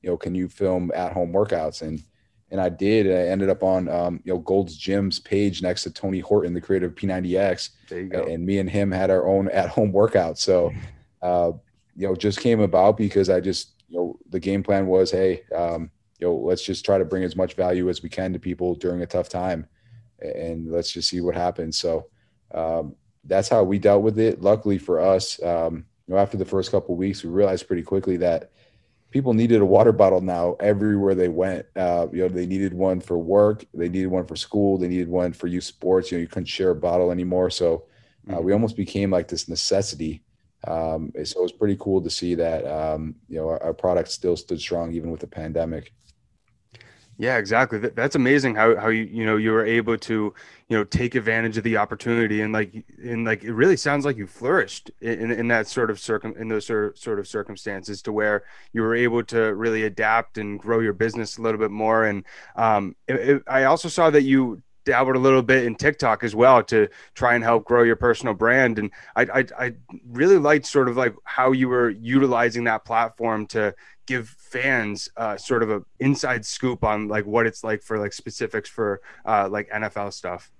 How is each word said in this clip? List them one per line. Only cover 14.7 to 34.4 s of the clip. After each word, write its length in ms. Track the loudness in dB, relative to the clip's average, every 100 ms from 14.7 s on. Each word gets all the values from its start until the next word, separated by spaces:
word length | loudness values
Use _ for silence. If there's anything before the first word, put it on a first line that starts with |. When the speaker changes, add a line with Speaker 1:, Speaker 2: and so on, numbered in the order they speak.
| 0 2
Speaker 1:
was, 220 | 2 2
"Hey, 340 | 2 2 0 -4 -4
um, 340 | -2 -4 -8 _ _ _
you 80 | -2
know, 100 | -2
let's 260 | 0 -2
just 220 | -2 -8
try 140 | 2 2
to 60 |
bring 200 | 2 -2
as 100 | -4
much 200 | -2 -4
value 340 | -2 0 0 -2
as 140 | -4
we 80 | -8
can 240 | -6 -4
to 40 | -4
people 360 | -6 -4 -4
during 260 | -2 -4 -4
a 60 | -4
tough 240 | -4 -4
time, 360 | -4 -4 -4 -8 _ _ -20 _ _
a-, 300 | -10 -8 -8
and 200 | -8 -4
let's 220 | -4 -4
just 160 | -4 -4
see 140 | -2
what 120 | -4
happens." 440 | -2 -2 -4 -6 -4
So, 300 | -2 -4 -6 _ _ _ _
um, 420 | -6 -4 -2 -6 -12 _ _ -2
that's 220 | 0 4
how 160 | 4
we 140 | 4 4
dealt 240 | 6 6
with 160 | 4 2
it. 240 | 0 2
Luckily 360 | 2 2 2 -2
for 220 | 0 2
us, 420 | 4 2 0 -6
um, 420 | -2 -2 -2 -4 -14 _ -4
you 80 |
know, 60 | 0
after 160 | 0 -2
the 80 |
first 260 | -2 -2 0
couple 240 | -2 -2
of 40 | -4
weeks, 260 | -2 -4
we 60 | -4
realized 360 | 2 2 0 -4
pretty 160 | -6
quickly 340 | -2 -4 -2 0
that 320 | 0 0 -4 _ _ _ _ _ _
people 220 | -2 0
needed 280 | 2 4 6
a 40 |
water 280 | 6 6 6
bottle 280 | 6 6 4
now 360 | 0 -2 -2 0
everywhere 540 | 0 0 0 2 2
they 140 | 2 0
went. 360 | 0 -2 -2 -8 -4
Uh, 320 | 0 0 -2
you 100 | -2
know, 60 | -2
they 180 | -2 -4
needed 280 | -2 -2
one 260 | 0 0 0
for 160 | -2 -4
work, 480 | 2 4 6 2 -8
they 160 | -6 -4
needed 200 | -2 -2
one 180 | -2 -4
for 100 |
school, 400 | -10